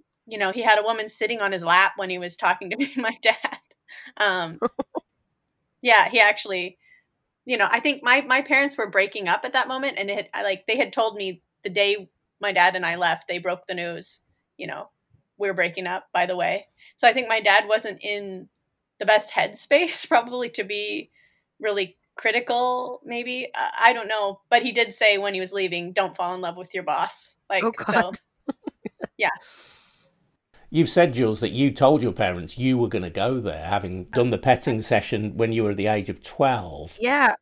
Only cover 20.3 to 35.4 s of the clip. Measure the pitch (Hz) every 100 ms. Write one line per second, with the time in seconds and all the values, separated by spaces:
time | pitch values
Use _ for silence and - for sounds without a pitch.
20.3 | 247 233 233 196 208 208 208 - _ _
21.3 | _ _ _ 214 202 185 _ _ - 226
22.3 | 220 240 240 254 247 254 247 254 240 240
23.3 | 254 247 - 208 - 233 240 208 214 202
24.3 | 196 _ 240 247 226 226 - 214 202 202
25.3 | 190 185 196 185 175 175 185 190 - 180
26.3 | 185 175 180 170 185 156 151 - - -
27.3 | _ - 190 220 226 - 208 180 196 _
28.3 | _ - - - - - - 349 - 196
29.3 | - - - - - - - _ _ _
30.3 | _ _ _ - 156 165 175 170 120 113
31.3 | 107 117 117 139 139 139 151 120 90 95
32.3 | 90 85 120 131 127 110 104 90 95 113
33.3 | 131 104 78 82 98 92 92 92 127 123
34.3 | 123 135 117 - 110 - 107 - 110 107
35.3 | 107